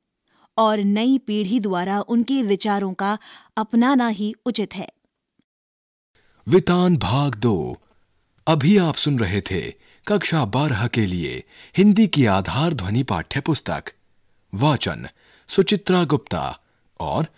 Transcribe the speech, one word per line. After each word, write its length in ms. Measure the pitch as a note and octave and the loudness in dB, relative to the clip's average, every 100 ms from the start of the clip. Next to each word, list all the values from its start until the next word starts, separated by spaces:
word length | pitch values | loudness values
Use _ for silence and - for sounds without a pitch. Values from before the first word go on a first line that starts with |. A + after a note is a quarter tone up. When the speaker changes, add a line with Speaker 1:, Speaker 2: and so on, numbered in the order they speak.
| _ _ _ _ _ - | _ _ _ _ _ 0
Speaker 1:
और 200 | A3 G#3+ | 2 2
नई 400 | G3+ G#3 B3 C4+ | 0 2 2 2
पीढ़ी 420 | - G#3 F#3+ A#3+ | 0 -4 -2 -2
द्वारा 400 | G3+ F3+ F#3 G3+ | -2 -2 -2 -4
उनके 420 | - A#3 A#3 C4+ | -2 -2 0 -2
विचारों 520 | G#3+ G3 G#3+ G3+ G3 | 0 0 0 -2 -2
का 240 | F#3 G3 G#3+ - - _ - | -4 -4 -4 -8 -20 _ -8
अपनाना 520 | A3 A#3 B3 C#4 A#3 | -2 2 2 2 0
ही 260 | G3 G#3 - B3 | -2 -6 -6 -6
उचित 280 | A3 G3 | -6 -6
है। 180 | F#3+ - _ _ _ _ _ _ _ _ _ _ _ _ _ _ _ - | -8 -14 _ _ _ _ _ _ _ _ _ _ _ _ _ _ _ 2
Speaker 2:
वितान 480 | F3+ F3+ F3+ F3+ D#3+ | 2 4 2 4 2
भाग 380 | F#2 C3 C#3+ | 0 0 -2
दो। 480 | A2 A#2+ F#2 B1+ B1 _ _ _ _ _ _ - | 0 0 0 -2 -10 _ _ _ _ _ _ 0
अभी 320 | D#3+ C3+ G3+ | 2 4 4
आप 160 | E3+ | 4
सुन 240 | - D3+ C3+ | 0 -2 0
रहे 220 | G2 G2 | 0 -2
थे 340 | - F2+ A1+ - _ _ - | -4 -6 -6 -14 _ _ -2
कक्षा 380 | G#3 - E3 | -2 0 -2
बारह 420 | A2+ B2+ D3 G#2 A#2 | 0 0 0 0 -2
के 200 | A#2+ G2+ | 0 -2
लिए 380 | F2+ C#2+ B1+ - - - - | -2 -6 -8 -14 -20 -8 4
हिंदी 300 | G#3 G3+ G#3+ | 6 6 4
की 200 | C#3+ A#2 | 4 4
आधार 480 | F#2+ F#2+ A#2+ E3 | 2 0 -2 -2
ध्वनि 280 | C#3 F#2 A2+ | -2 -2 -2
पाठ्य 380 | C3+ F2 - C#3+ | -2 -4 -4 -6
पुस्तक। 520 | D3+ C#3+ - - - _ _ _ _ _ - | -2 -4 -4 -8 -10 _ _ _ _ _ -12
वाचन 540 | G2 B2+ C3 G2 D2+ A#1 _ _ _ - | -2 0 0 -4 -6 -12 _ _ _ -6
सुचित्रा 560 | - F#3 G#3 - F3+ | 0 2 0 0 0
गुप्ता 560 | D#3+ D3 - F2 C2+ - _ _ _ - | 2 -2 -2 -6 -6 -10 _ _ _ -10
और 260 | D#2+ F2+ D#3 | -4 -4 -4